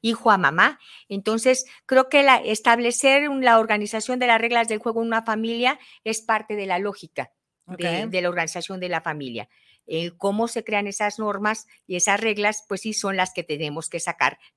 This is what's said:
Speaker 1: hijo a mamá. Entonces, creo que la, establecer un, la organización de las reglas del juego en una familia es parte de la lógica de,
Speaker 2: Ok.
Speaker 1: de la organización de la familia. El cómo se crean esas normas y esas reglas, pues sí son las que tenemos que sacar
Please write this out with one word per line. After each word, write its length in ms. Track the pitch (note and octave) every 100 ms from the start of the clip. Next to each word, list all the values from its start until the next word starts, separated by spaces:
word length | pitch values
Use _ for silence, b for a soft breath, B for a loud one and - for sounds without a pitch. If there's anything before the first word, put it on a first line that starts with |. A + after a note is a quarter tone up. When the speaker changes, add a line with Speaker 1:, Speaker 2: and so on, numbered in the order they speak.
Speaker 1:
hijo 280 | A3+ A3 A#3
a 60 | G3
mamá. 400 | D3 E3 A#3 C#4+ B B B
Entonces, 580 | G3 G#3 A3+ B3+ B3+ B B -
creo 220 | C4 C4
que 140 | C#4+
la, 140 | C#4 B3
establecer 920 | - G#3+ A#3+ A#3 A#3+ A#3+ C4+ C4+ D4
un, 140 | C4+
la 140 | B3+ A3+
organización 600 | A3 G#3 G#3 A3 A#3 B3+
de 80 | B3
las 140 | A3+
reglas 280 | A#3 A#3 A3+
del 120 | G#3+
juego 200 | A#3+ A3+
en 80 | A3+
una 140 | A3+
familia 560 | A3+ A3 A3+ A#3 B3 C#4+ B B
es 160 | A3 A3
parte 340 | - G#3+ G#3+ G#3
de 100 | G3
la 120 | F3+
lógica 520 | G3+ F#3+ E3 - C3 _ _ _ -
de, 380 | F3+ F3 E3+
Speaker 2:
Ok. 60 | G#3+
Speaker 1:
de 120 | F#3
la 60 | F3
organización 520 | F3 E3 F3 E3+ F#3+
de 80 | F3+
la 120 | E3
familia. 480 | E3 D3+ C3+ A2+ - b b b -
El 300 | D#3+ E3+ E3+
cómo 280 | G3 G#3 A#3
se 160 | A3+
crean 240 | A3 G#3 G3+
esas 320 | G3 G#3 G#3+
normas 480 | G#3+ G3 G#3+ A3 - b _
y 100 | F3+
esas 240 | G#3 G3+
reglas, 440 | A3 G#3 G#3 G#3+ _
pues 140 | F#3+
sí 100 | A3
son 240 | G#3 G3 F#3+
las 160 | F#3
que 100 | -
tenemos 460 | E3 D3 D3+ D3+ -
que 100 | E3+
sacar 400 | F3 - C3 - b